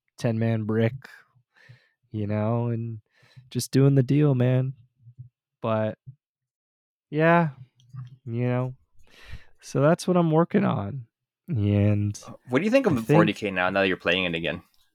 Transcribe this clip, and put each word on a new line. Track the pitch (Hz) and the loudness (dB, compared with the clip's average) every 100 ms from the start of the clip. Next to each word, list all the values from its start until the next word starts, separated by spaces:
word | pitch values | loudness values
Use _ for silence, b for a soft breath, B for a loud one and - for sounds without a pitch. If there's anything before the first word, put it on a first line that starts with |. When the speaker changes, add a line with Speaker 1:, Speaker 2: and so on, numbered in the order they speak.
| _ - | _ -6
Speaker 1:
ten-man | 123 113 113 113 107 | -4 -2 -2 -2 -2
brick, | 110 113 131 - - _ _ _ b b b b b _ | 0 0 -2 -18 -20 _ _ _ b b b b b _
you | 110 104 | -8 -4
know, | 107 107 117 120 | -2 -2 -2 -2
and | 113 117 110 _ b b b b | -4 -8 -12 _ b b b b
just | 120 - | -8 0
doing | 135 139 139 | 4 4 4
the | |
deal, | 127 143 147 127 | 2 2 2 2
man. | 123 127 131 - _ _ 117 - - _ _ _ | 2 0 -2 -8 _ _ -20 -20 -20 _ _ _
But, | 113 110 107 - 127 - _ _ _ _ _ _ _ _ - | -4 -2 -2 -6 -16 -20 _ _ _ _ _ _ _ _ -8
yeah, | 151 165 170 160 - - _ _ - - - 117 | 0 4 4 2 -6 -20 _ _ -18 -18 -16 -8
you | 117 | -4
know, | 123 123 127 131 _ - - B B B B B | -2 -2 -4 -10 _ -20 -20 B B B B B
so | - 135 | -6 0
that's | 143 175 - | 2 2 2
what | 180 | 2
I'm | 165 | 4
working | 156 170 202 123 | 2 2 0 0
on. | 113 101 135 117 _ _ _ - | -2 -4 -10 -14 _ _ _ -6
And | 117 101 104 104 104 104 - - - - | -2 2 2 2 2 -2 -6 -16 -18 -2
Speaker 2:
What | 127 | -2
do | 208 | 2
you | |
think | 269 226 | 0 2
of | |
Speaker 1:
I | 123 | -2
Speaker 2:
the | |
Speaker 1:
think | 113 143 | 2 4
Speaker 2:
forty | 107 | 4
K | - 101 | 0 -4
now, | 92 92 | -2 0
now | 98 | 2
that | 95 | 0
you're | 87 | 0
playing | 92 92 90 | 0 0 -2
it | 82 | -4
again? | 80 85 - _ _ | -4 -6 -10 _ _